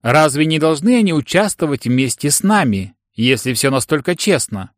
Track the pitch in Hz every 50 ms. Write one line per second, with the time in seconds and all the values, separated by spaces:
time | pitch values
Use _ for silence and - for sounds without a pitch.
0 | - 113 127 151 156 151 131 143 156 160 160 156 147 160 160 139 156 226 254 240
1 | 214 190 165 151 131 - - 175 208 202 - _ 175 156 143 135 - 120 123 127
2 | 135 127 - _ - 147 143 - - 190 214 208 175 127 101 95 95 95 _ _
3 | _ _ _ - 113 123 135 117 - 131 123 - - 139 135 131 - - 156 151
4 | 131 - 180 170 - 214 185 135 - - 110 98 90 - _